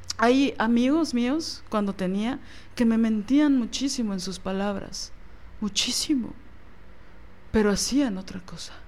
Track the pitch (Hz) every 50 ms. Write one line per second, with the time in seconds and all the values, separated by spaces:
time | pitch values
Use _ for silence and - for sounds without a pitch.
0 | - - - - 226 240 254 269 277 - - - 214 226 240 233 247 262 302 330
1 | 311 - 247 240 240 247 285 330 320 - - - - - - 208 208 196 190 190
2 | 190 180 190 202 214 240 285 - - - - - - - - - 240 226 226 220
3 | 226 220 220 214 196 - 269 294 302 294 277 254 226 202 - - 262 277 - -
4 | 233 208 196 185 180 190 180 - - 190 190 190 202 208 196 196 - - - -
5 | - - - - - - - - - - - - 214 196 202 - - 247 240 -
6 | - - 302 254 214 - - - - - - - - - - - - - - -
7 | - - - - - - - - - - - 220 208 208 196 196 - - 233 285
8 | 285 233 190 185 185 - 185 185 - - 170 - - - - - -